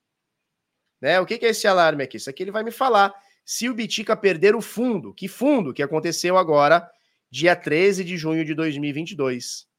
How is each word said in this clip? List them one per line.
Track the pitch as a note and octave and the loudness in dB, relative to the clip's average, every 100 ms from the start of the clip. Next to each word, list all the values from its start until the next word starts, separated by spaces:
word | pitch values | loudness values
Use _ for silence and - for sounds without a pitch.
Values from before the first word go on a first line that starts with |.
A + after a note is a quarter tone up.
| _ _ _ _ _ _ _ _ _ _ | _ _ _ _ _ _ _ _ _ _
Né? | C3 F#3 | 0 2
O | F3+ | 0
que | A3+ | 0
que | A#3 | -2
é | |
esse | A3 G#3 | 0 2
alarme | F#3 E3 D#3 | 4 4 2
aqui? | C3 G#2+ | -4 -8
Isso | - | -12
aqui | C3+ | -10
ele | F#3+ | -6
vai | G#3 | -6
me | A3+ | -6
falar | A3+ C4+ G#3+ G3 G3 _ _ | -2 2 4 4 0 _ _
se | - - A#3+ | -12 -8 -6
o | |
Bitica | B3+ A3 - A3 G#3+ | -6 -6 -6 -4 0
perder | G3 E3 F#3+ A3+ | 0 4 2 2
o | |
fundo. | - - B3+ G3+ C3 - | -2 -4 -2 -4 -8 -12
Que | F#3+ | -14
fundo? | - C4+ C#4 D3 | -2 0 2 0
Que | A#2+ | -4
aconteceu | C#3+ D#3 E3+ D#3+ F3 F#3 | -4 -2 -4 -2 0 2
agora, | E3 D3 C#3+ E3+ E3+ _ _ _ _ | 4 4 6 4 2 _ _ _ _
dia | B2+ E3+ F3 | 0 2 2
treze | D#3 D3+ G3 F#3 | 0 2 2 0
de | F3 F3+ | -4 -6
junho | D#3+ D#3+ D#3 | -4 -4 -4
de | |
dois | D#3 D#3+ C#3+ | -4 -4 -4
mil | D3 | -6
e | |
vinte | C#3 E3 | -6 -8
e | E3 | -4
dois, | C3+ B2 - - - | -4 -4 -8 -14 -18